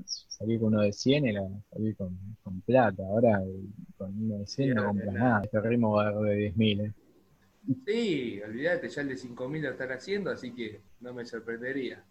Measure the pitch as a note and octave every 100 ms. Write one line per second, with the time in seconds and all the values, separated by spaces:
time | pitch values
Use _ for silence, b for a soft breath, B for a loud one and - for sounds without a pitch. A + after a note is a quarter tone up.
0 | - - - - G#2+ A2+ A2 G#2+ G#2 -
1 | B2+ D3 C3 G2+ F#2+ G2 - - A2 G2+
2 | F#2 F#2 G2 G#2+ G2+ F#2 - B2+ A2+ F#2
3 | F#2+ G#2+ A#2+ G2+ F#2+ F#2+ G2 G#2 - -
4 | F#2+ G#2 A2 G#2 G2 - C3+ A2+ G2+ G2+
5 | G2 F#2+ B2 A2 - G#2+ A2+ A#2+ A2+ G#2
6 | G#2 G#2 G#2+ G#2 G#2 F#2+ A2 G2+ G#2+ -
7 | _ _ _ _ _ _ - B2+ - A3+
8 | A3+ D3 A#2 G2+ G#2+ A#2 D#3+ F3 A#2 C#3+
9 | C#3+ B2+ B2 A#2+ B2+ D#3 C#3 B2+ C3 B2+
10 | F#3+ G3+ E3 A#2 B2 A#2+ G#2+ G#2 - -
11 | B2 B2 A#2+ A2+ A#2 A#2 B2 C3+ A#2 -
12 | -